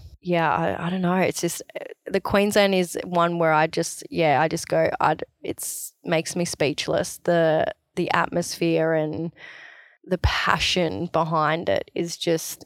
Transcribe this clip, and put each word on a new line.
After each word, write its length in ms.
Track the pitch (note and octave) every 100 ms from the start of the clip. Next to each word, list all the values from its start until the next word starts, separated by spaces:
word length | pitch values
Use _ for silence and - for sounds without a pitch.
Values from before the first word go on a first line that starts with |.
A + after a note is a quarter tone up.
| - -
Yeah, 340 | F3+ E3+ D#3+
I, 320 | F2+ E3 G2 E3+
I 40 |
don't 120 | F#3+
know. 140 | F3+ F#3
It's 240 | F3 -
just, 220 | F3 - - - - - -
the 140 | F#3+
Queensland 560 | - G3+ G3+ G#3 G3+ F#3
is 200 | F3 -
one 360 | F#3 F3 E3+ E3+
where 120 | E3
I 140 | D#3 D#3+
just, 380 | - E3 - -
yeah, 320 | E3+ D#3+ C3+
I 60 | D#3+
just 220 | E3 -
go, 220 | D#3+ D#3+ -
I'd, 240 | - D#3+ - _
it's 520 | - - - - - _
makes 320 | - E3 E3 F3+
me 80 |
speechless. 720 | F3 - C#3+ D3+ - D#3+ - -
The, 420 | - E3+ D#3+ D#3 - - _ -
the 120 | E3+
atmosphere 800 | - - F3 E3+ - E3+ E3 D#3+
and 400 | D#3+ D#3 - E3 - - - - - - _
the 140 | - F#3
passion 880 | - - - D#3+ - - E3+ F#2 E3+
behind 600 | E3 D#3 D#3+ D3+ C#3+ -
it 220 | F#2+ -
is 240 | - E3+ -
just 480 | - D#3+ - -